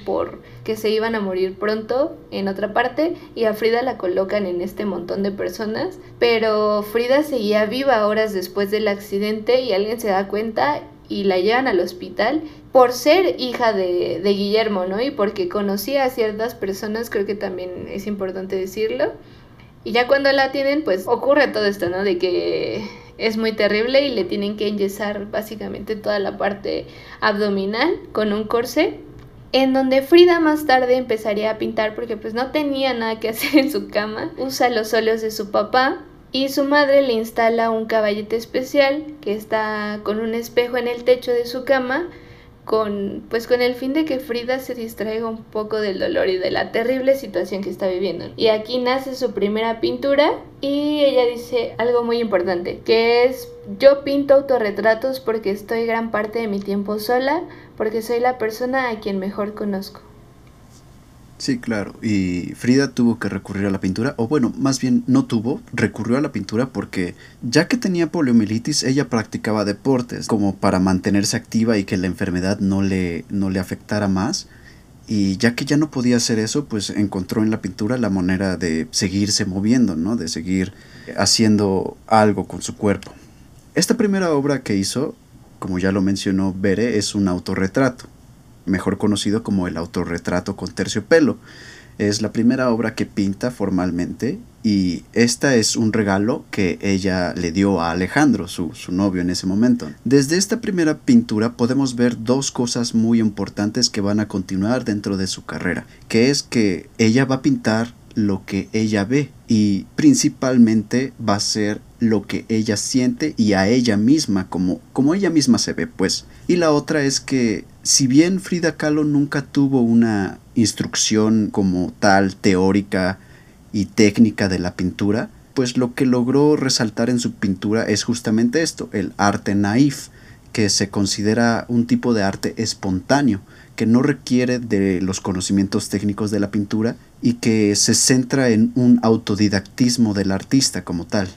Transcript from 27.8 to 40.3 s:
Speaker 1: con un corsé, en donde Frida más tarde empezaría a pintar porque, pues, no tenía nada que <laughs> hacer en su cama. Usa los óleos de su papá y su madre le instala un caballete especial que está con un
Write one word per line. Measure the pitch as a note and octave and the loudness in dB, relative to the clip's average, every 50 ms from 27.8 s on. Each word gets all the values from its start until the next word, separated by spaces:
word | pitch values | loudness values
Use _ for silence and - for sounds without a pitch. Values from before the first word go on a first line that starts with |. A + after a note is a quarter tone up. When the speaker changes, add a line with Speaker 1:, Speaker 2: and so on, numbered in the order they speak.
| C4+ E4+ G4+ - - - | 0 0 0 -2 -6 -6
Speaker 1:
con | - A3 G#3+ G#3+ | -2 -2 0 0
un | G3+ G#3+ A3 | 0 -2 -2
corsé, | G#3+ - A#3 A#3+ B3+ - D4+ E4 G#4+ - - - - - - - - - - - - | -2 -2 -2 -2 0 0 0 0 0 -2 -8 -16 -18 -18 -20 -20 -20 -20 -20 -8 0
en | - C4 C4+ C4+ C4 | 2 2 4 4 2
donde | C4 C4+ C4 C4 C4+ | 2 2 4 2 2
Frida | C4+ - E4+ E4+ F4 F4+ E4+ E4+ | 4 6 8 8 8 8 6 4
más | D#4+ D#4 D4+ D4+ - | 4 2 2 2 2
tarde | - B3+ B3+ B3+ B3 B3 | 4 4 4 4 4 2
empezaría | B3+ B3+ B3 A3+ A3 - A3+ G#3 G#3 G#3+ A3 | 2 2 -2 -4 -2 -2 -2 -2 0 0 -2
a | G#3+ G#3+ | -2 -2
pintar | A3+ A3+ A3+ A3 G#3+ G#3+ G#3+ | -4 -4 -2 -2 -2 -2 -2
porque, | A#3 A#3+ A#3 A3 | -6 -8 -8 -8
pues, | G#3+ - A3 G#3+ | -8 -8 -6 -4
no | A#3 C4 C4 | -4 -4 -2
tenía | - D4+ D4+ C#4+ C#4 C4+ C4+ C4 B3 | -2 -2 0 0 -2 0 0 0 0
nada | A#3 A3+ A3+ A3 A3 | -2 -2 -4 -4 -4
que | - A3 | -4 -6
<laughs> | |
hacer | A3+ - - D4 C4+ D4+ | -4 -4 -4 2 4 4
en | C4+ - | 4 2
su | - G3+ G3 - | -2 -4 -6 -4
cama. | - G#3 G#3 G#3+ G#3+ A3 - E4 - - | -4 -4 -4 -4 -6 -8 -8 -8 -6 -6
Usa | B3+ C4+ C4 - C4+ A#3+ | -6 -4 -2 0 0 2
los | A#3+ G#3+ A3+ A3 - | 2 0 -2 0 0
óleos | A3 A3 A3 A3 A3+ | 0 2 2 0 0
de | A3 A3 | -2 -6
su | A3 - G#3 G3+ | -6 -6 -8 -4
papá | - G#3+ G#3 G#3 - B3+ B3+ C#4 F4+ - - - - - - - | -2 -2 -2 2 2 2 2 2 -2 -4 -10 -18 -20 -20 -16 -8
y | - C4 C4+ C#4 | -4 -2 -2 -2
su | C#4 D4 C#4 | 0 0 0
madre | C#4 C#4+ D4 C#4+ C4+ C#4 C#4 | 2 4 4 4 6 6 4
le | C#4 C4 | 4 4
instala | A3+ A3 A3+ A3+ - - A#3 A3+ A#3 A3+ A3+ A3+ | 0 -2 -2 -4 -2 2 2 2 2 2 0 0
un | A3+ A3 A3 | 0 -2 -2
caballete | A3 A3+ A3 G#3+ G#3 G3+ G#3+ G#3+ G#3 A3 | 0 0 0 0 0 -2 -2 -4 -4 -4
especial | A#3 A#3 - - B3+ B3+ C4 - C#4+ C#4 C4+ C#4 D4+ D#4 - - - | -6 -4 -4 -4 -4 -4 0 2 2 4 4 2 -2 -6 -10 -14 -10
que | - G3+ G#3 | -6 -4 -4
está | A3 G#3+ - A3+ A3 G#3+ G#3+ G#3+ G#3+ G#3 G#3 G#3 G#3+ | -4 -4 -2 -2 -2 -2 -2 -4 -4 -4 -6 -6 -6
con | - - G#3+ G#3+ | -4 -4 -4 -2
un | A3+ A3 | -2 -4